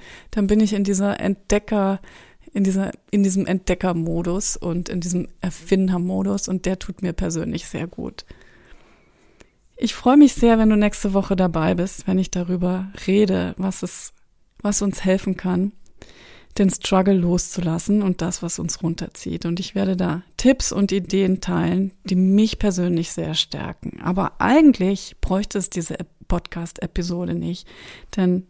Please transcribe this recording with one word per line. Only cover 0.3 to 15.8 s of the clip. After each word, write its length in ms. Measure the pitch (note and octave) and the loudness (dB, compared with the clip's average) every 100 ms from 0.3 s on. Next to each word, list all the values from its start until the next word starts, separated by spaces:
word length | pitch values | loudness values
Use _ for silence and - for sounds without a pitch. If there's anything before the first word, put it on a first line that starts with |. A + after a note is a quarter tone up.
Dann 160 | G#3+ G3 | 0 2
bin 140 | G#3+ | 4
ich 120 | G#3 | 2
in 120 | G3+ | 2
dieser 340 | G3 F#3+ G3+ - | 0 0 0 -2
Entdecker-, 840 | F#3+ G3 - G#3 - G#3+ G3 G3 - - - - - | -4 -4 0 -2 0 0 0 -2 -8 -20 -20 -20 -8
in 100 | G3+ | -2
dieser, 280 | F#3+ F#3+ G3 - - | 0 0 -2 -6 -4
in 140 | G#3 | 0
diesem 220 | G3 F#3+ - | 2 0 0
Entdeckermodus 1120 | F#3 - F3+ F#3 E3+ E3 E3 F3 F#3 G3+ - | -2 -2 0 0 0 -2 -2 -2 -2 -4 -4
und 320 | F3 E3+ E3+ | -4 -4 -4
in 120 | F3+ | -6
diesem 260 | F3 F3+ - - | -4 -4 -6 -6
Erfindermodus. 1040 | F3+ - - F#3+ F#3 F3+ F3+ F#3 F#3+ G3 - | -8 -6 0 2 2 0 -2 -2 -2 -2 -2
Und 200 | F#3 F3+ | -4 -2
der 120 | F#3 | -4
tut 240 | - - | -8 -6
mir 120 | F#3 | -6
persönlich 520 | E3+ E3+ E3 - E3+ - | -4 -4 -4 -6 -6 -8
sehr 220 | - E3+ | -8 -10
gut. 360 | - - - - - - - - - - _ _ _ _ _ _ _ _ - | -10 -12 -12 -20 -20 -20 -20 -20 -20 -20 _ _ _ _ _ _ _ _ -6
Ich 180 | A#3 | -6
freue 220 | - A#3+ C#4+ | 0 6 8
mich 180 | C#4+ | 8
sehr, 220 | - A#3 A3+ | 8 4 6
wenn 120 | A3 | 4
du 60 | G#3+ | 4
nächste 380 | G#3 - G3+ | 2 0 0
Woche 200 | G3 F#3+ | 0 0
dabei 400 | F#3 F3+ E3 E3 | 0 0 2 0
bist, 320 | F3 F#3+ - - | 0 -2 -4 -2
wenn 120 | F#3 | 0
ich 120 | F#3 | 0
darüber 640 | F3+ F3 F3+ F3+ F#3 F#3+ - - | -4 -4 -2 -2 -2 -6 -6 0
rede, 460 | G3+ G3+ F#3 F3+ - | 4 4 0 -2 -4
was 260 | F#3+ - | -4 -4
es, 300 | F3+ - - - _ _ _ - | -4 -6 -8 -14 _ _ _ -8
was 220 | G#3 G3+ | -2 0
uns 200 | G3 - | 0 0
helfen 320 | F#3+ F#3+ F#3+ F#3 | 2 2 0 -4
kann, 360 | F3+ F3+ G3+ - | -2 -2 -2 -6